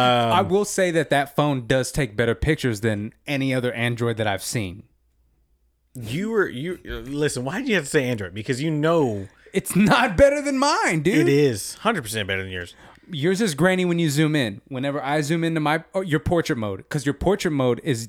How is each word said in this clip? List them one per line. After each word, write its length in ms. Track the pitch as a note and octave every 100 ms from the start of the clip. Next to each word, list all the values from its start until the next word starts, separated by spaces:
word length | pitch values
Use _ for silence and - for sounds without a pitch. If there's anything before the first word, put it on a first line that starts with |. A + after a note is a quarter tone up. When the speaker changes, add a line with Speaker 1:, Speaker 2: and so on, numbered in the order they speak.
| B2+ B2 A#2
Speaker 1:
I 100 | F3
will 220 | G3 F#3+
say 260 | G3+ - F3+
that 180 | E3 C#3+
that 240 | C#3+ C3+
phone 320 | - D3 C3+ A2+
does 240 | C3 G2+
take 260 | - B2+ G#2
better 180 | A#2
pictures 460 | A2 - D#3 C3 G#2
than 320 | A2 G#2 G#2+ - -
any 280 | C#3 C3+
other 180 | C3 A#2+
Android 440 | A2+ A#2+ A#2+ A#2+ A2+
that 80 | G#2+
I've 160 | F#2+
seen. 420 | - A#2+ F#2+ F#2+ - _ _ _ _ _ _ _ _ _ _
Speaker 2:
You 360 | B2+ G#2+ C#3+ G#3+
were, 180 | A3+ E3+
you, 300 | B2 E3 F3
listen, 600 | - A#2 A#2+ C#3+ D3+ B2+
why 140 | C3 F#3+
did 100 | C#4+
you 60 | G3
have 80 |
to 60 | C#3
say 140 | D#3+ B2+
Android? 260 | A#2 F#2
Because 280 | F#2+ G#2+ B2
you 80 | D#3+
know 560 | D3+ D#3 E3+ C3 G#2 F#2+ _ -
Speaker 1:
It's 220 | F#3+ -
not 420 | F3 G#3 B3+ A#3+ E3+
better 240 | C#4 D4
than 180 | C#4+ C4
mine, 440 | C#4+ F4+ F#4 E3
dude. 140 | D3+ C4 E4+
Speaker 2:
It 20 |
is. 460 | C#3+ C#3+ G#2+ - -
Hundred 260 | G#3 G#3
percent 260 | A2 A2 G2
better 140 | F#2+
than 100 | F#2+
yours. 220 | F#2 F2 - - - -
Speaker 1:
Yours 280 | D#3+ D#3+ F#3+
is 160 | A3+ C#3
grainy 280 | F3+ F#3
when 140 | F3+ E3+
you 100 | E3
zoom 280 | C#3 D#3 D3+
in. 240 | A2+ G2 -
Whenever 340 | C3 C#3 C#3+
I 180 | C3 D3+
zoom 200 | C#3+ E3+
into 160 | E3 E3
my, 240 | D3 D#3+ -
oh, 80 | F#3+
your 180 | F#3+ D3+
portrait 340 | - F3 D#3+ B2+
mode, 320 | G#2 G2 -
'cause 160 | D3+
your 100 | C#3+
portrait 360 | C3+ F3 G3+ F3+
mode 300 | C#3+ B2+ A#2
is 240 | D#3 A#2